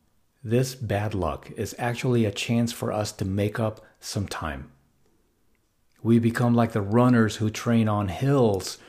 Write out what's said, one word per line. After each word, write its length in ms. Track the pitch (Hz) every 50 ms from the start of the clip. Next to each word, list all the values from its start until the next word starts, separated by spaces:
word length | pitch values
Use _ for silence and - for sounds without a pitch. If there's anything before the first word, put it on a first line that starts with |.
| _ _ _ _ _ _ _ _ -
this 320 | 110 113 123 131 131 -
bad 400 | - - 104 104 101 104 107 98
luck 340 | 95 87 78 69 65 - - -
is 200 | - 104 - - -
actually 460 | 131 120 120 - - 131 123 117 113
a 80 | 104 101
chance 400 | - - - 120 117 120 117 -
for 200 | - 117 117 101
us 200 | 107 104 104 -
to 120 | - 98
make 360 | 95 95 101 101 104 - -
up 260 | 113 107 107 - - - _ _
some 260 | - - - 110 98
time. 460 | - - - 90 78 71 69 71 - - _ _ _ _ _ _ _ _ _ _ _ _ _ _ _ _ _ _ _ _ _ _ _ _ _ -
We 160 | 110 117 117
become 380 | 113 117 117 - 127 120 120
like 160 | 117 117 113 -
the 80 | 110
runners 560 | 101 101 107 120 123 127 123 117 113 104 -
who 140 | - 110 107
train 360 | 110 - - 123 117 113 110
on 220 | 107 104 104 101 95
hills 720 | 87 - 131 139 143 139 120 107 101 92 90 - - - -